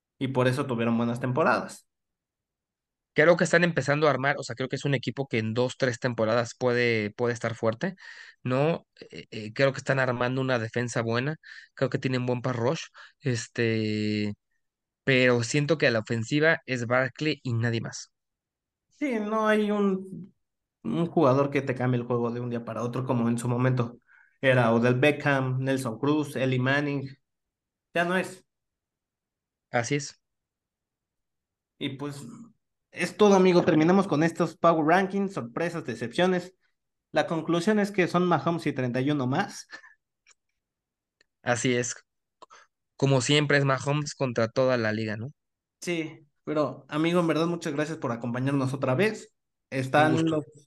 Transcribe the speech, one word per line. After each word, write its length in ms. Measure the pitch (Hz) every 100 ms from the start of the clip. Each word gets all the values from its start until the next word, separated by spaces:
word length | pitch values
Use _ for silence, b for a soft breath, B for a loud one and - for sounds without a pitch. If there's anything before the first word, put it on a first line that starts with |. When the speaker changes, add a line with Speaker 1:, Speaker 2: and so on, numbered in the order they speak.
| _ _
Speaker 1:
y 100 | 131
por 180 | 127 127
eso 200 | 127 131
tuvieron 300 | 117 117 117
buenas 220 | 120 120
temporadas. 680 | 127 131 165 107 92 - _ _ _ _ _ _ _ _ _ _ _ _ _
Speaker 2:
Creo 220 | - 160 175
que 60 |
están 200 | 170 170 175
empezando 420 | 165 135 147 156
a 40 |
armar, 260 | 131 139 143
o 60 |
sea, 120 | 135 113
creo 140 | 131
que 60 | 135
es 80 | 147
un 80 |
equipo 340 | 131 127 - 131
que 120 | 117
en 140 | 110
dos, 220 | 113 127 -
tres 220 | 127 117
temporadas 560 | 127 117 110 120 120 -
puede, 540 | 127 120 120 113 104
puede 220 | - 120
estar 200 | 120 117 113
fuerte, 400 | 113 113 185 190 B B B B
¿no? 440 | 123 127 147 - - _ -
Eh, 140 | 82 -
eh, 200 | 113 107
creo 200 | 110 139
que 60 | 135
están 200 | - 139
armando 400 | 127 120 123 131
una 160 | 131 123
defensa 420 | 113 120 120 123
buena, 340 | 113 117 135 160 B B B
creo 160 | - 131
que 80 | 143
tienen 260 | 131 127 123
buen 160 | 123
pass 140 | 127 117
rush, 260 | 117 165 - B B _
este, 1120 | 135 117 - - 113 110 107 107 107 104 104 104 _ _ _ _ _ _
pero 400 | - 127 127 120
siento 340 | 117 147 147 160
que 100 | 143
a 40 |
la 80 | 113
ofensiva 600 | 104 117 107 147 156 160 -
es 180 | 127 117
Barkley 520 | 127 131 - 151 -
y 100 | 131
nadie 280 | 117 117 113
más. 300 | - - - _ _ _ _ _ _ _ _ _
Speaker 1:
Sí, 180 | 294 226
no 280 | 208 220 214
hay 240 | 214 208
un, 640 | 208 202 190 190 170 175 _ _ _ _ _
un 220 | - 156 170
jugador 420 | 175 139 135 143
que 120 | 143
te 140 | 135 127
cambie 240 | 127 123
el 60 | 117
juego 240 | 120 117
de 100 | 120
un 80 | 123
día 160 | 117 117
para 180 | 110
otro, 220 | 120 127 131
como 240 | 123 117
en 80 | 117
su 100 | 123
momento 520 | 120 127 127 117 - b b b b
era 320 | 135 123 113
Odell 220 | 117 123 127
Beckham, 640 | 151 147 147 135 131 127
Nelson 380 | 131 135 123 107
Cruz, 360 | 139 151 143 120
Eli 240 | 131 127
Manning, 500 | 127 143 147 143 131 - _ _ _ _ _ _ _
ya 120 | 170 175
no 120 | 185
es. 280 | 180 - _ _ _ _ _ _ _ _ _ _ _ _ _
Speaker 2:
Así 240 | 123 117 143
es. 240 | 143 - _ _ _ _ _ _ _ _ _ _ _ _ _ _ _ _
Speaker 1:
Y 120 | 143 135
pues, 200 | 143 139 - - - _ _ _ _
es 260 | - 175 -
todo, 180 | 208 196
amigo. 280 | 185 175
Terminamos 440 | 175 156 160 196 190
con 160 | 147
estos 340 | 165 165 165 -
Power 280 | 170 165 151
Rankings, 480 | 180 190 196 196
sorpresas, 520 | 170 117 151 170 160 135
decepciones. 720 | 113 113 - 185 180 175 - _ _ _ _ _
La 160 | 156 151
conclusión 520 | 160 151 165 185 214
es 120 | 202
que 160 | 196 165
son 200 | 180 180
Mahomes 400 | 156 165 170 151
y 60 |
treinta 280 | 131 127 123
y 100 | 135
uno 160 | 151 123
más. 400 | 143 202 - - B B B _ _ _ _ _ _ _ _ _ _ _ _ _ _
Speaker 2:
Así 320 | 123 120 131 123
es. 200 | 113 - _ _ _ _ - B B _ _ -
Como 240 | 135 135
siempre 360 | 120 147 143 143
es 80 | 139
Mahomes 480 | 131 139 147 147 -
contra 340 | 131 117 113
toda 280 | - 131 123
la 140 | 110
liga, 260 | 107 110 107
¿no? 140 | 127 - _ _ _ _
Speaker 1:
Sí, 460 | - 170 156 - _ _
pero, 420 | - 151 135 - -
amigo, 300 | 147 165 175
en 80 | 170
verdad, 200 | 151 170
muchas 260 | 170 170
gracias 240 | 143 151 156
por 140 | 131
acompañarnos 600 | 117 123 127 131 139 127
otra 220 | 135 131 131
vez. 360 | 214 214 - _ _ _ _
Están 460 | 135 131 147 156 160
Speaker 2:
Un 60 |
gusto. 120 | 165 156
Speaker 1:
los 80 | 143 -